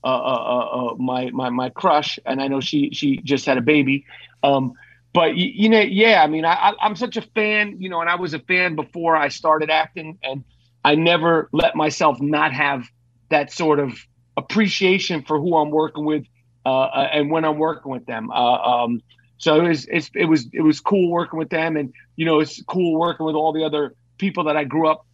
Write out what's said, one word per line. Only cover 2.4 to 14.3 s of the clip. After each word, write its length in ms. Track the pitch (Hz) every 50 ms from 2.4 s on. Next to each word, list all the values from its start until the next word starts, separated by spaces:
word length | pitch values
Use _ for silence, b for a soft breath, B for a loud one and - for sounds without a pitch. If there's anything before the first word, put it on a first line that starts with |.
I 60 | 135
know 140 | 135 139 135
she, 300 | 131 - - 147 143 - 127
she 240 | - - 143 135
just 280 | - - 123 143 131 -
had 120 | 151 135
a 40 | 127
baby. 440 | 120 147 151 147 139 131 139 139 B B B B B B B B -
Um, 280 | 143 139 135 135 127 - b b b b b b _ _
but, 180 | - 165 160 -
y-, 160 | 175 180 - -
you 120 | - 208
know, 140 | 220 226 220
yeah, 420 | 208 - 190 196 220 226 214 180 156
I 40 |
mean, 180 | 151 156 156 156
I, 80 | 165 175
I, 200 | - - 202 208 -
I'm 160 | - 214 214
such 220 | 160 240 247 -
a 40 | 233
fan, 540 | - - _ 220 214 214 214 208 208 208 202 185
you 80 | 185 185
know, 100 | 180 165
and 100 | 165 170
I 60 | 175
was 180 | 175 180 165 151
a 60 | 151
fan 360 | - - 180 180 180 180 160
before 420 | 151 143 - _ 175 165 165 160
I 100 | 156 143
started 420 | 143 - - - 160 156 156 156 151
acting, 480 | 156 156 160 - _ 180 156 156 156 _ -
and 220 | 131 135 135 131 _ _ _ _ _ _ _ -
I 100 | 143 147
never 540 | 156 165 170 175 170 156 170 165 160 - -
let 240 | - 151 165 165 -
myself 460 | 156 156 151 147 - 175 151 131 117
not 320 | 139 147 151 147 151 156 131
have 340 | 139 147 143 139 131 117 - _ _ _ _ _ _ _
that 240 | _ 156 147 143 -
sort 280 | - - 175 156 151 143
of 120 | 143 127 113 - - _ _ _ _ _